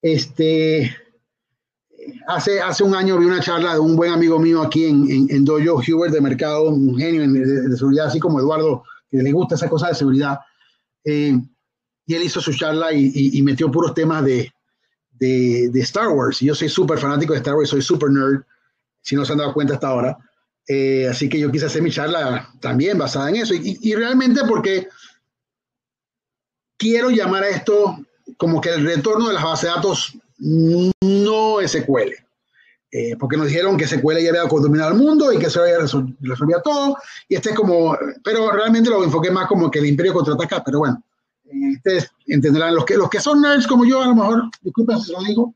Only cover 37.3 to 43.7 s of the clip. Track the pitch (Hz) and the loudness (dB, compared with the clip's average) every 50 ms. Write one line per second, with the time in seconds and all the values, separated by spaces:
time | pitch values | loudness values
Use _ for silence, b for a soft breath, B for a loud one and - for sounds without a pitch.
37.3 | 202 170 - 220 214 226 214 190 175 170 165 160 147 - 147 143 135 - _ 208 | -4 -2 -2 -4 -2 0 0 2 2 2 2 2 0 -2 -4 -8 -10 -8 _ -2
38.3 | 220 226 220 220 202 202 214 226 226 226 226 247 226 202 185 165 143 165 160 180 | -2 0 0 0 0 0 2 2 4 4 4 4 4 2 2 2 0 0 0 0
39.3 | 185 185 180 - 202 185 170 147 - 151 147 147 147 139 170 190 175 180 151 151 | 0 0 0 0 2 2 2 2 2 0 2 2 2 2 2 2 2 2 0 0
40.3 | 151 - 170 156 196 175 - - 131 147 151 139 120 - - _ _ _ _ _ | 0 -2 -2 -4 -4 -4 -4 -2 0 0 0 0 -2 -4 -8 _ _ _ _ _
41.3 | _ _ _ _ 143 139 139 139 139 131 _ 196 190 180 139 - _ _ _ - | _ _ _ _ -8 -4 -2 -2 -4 -2 _ -2 0 0 -2 -6 _ _ _ -2
42.3 | - 147 123 151 143 156 165 165 170 160 160 165 196 202 185 - - 202 190 285 | 0 0 2 4 2 2 2 2 0 0 0 0 0 0 0 0 -2 -4 -2 2
43.3 | 302 294 294 294 285 277 - - | 2 4 4 4 4 2 2 2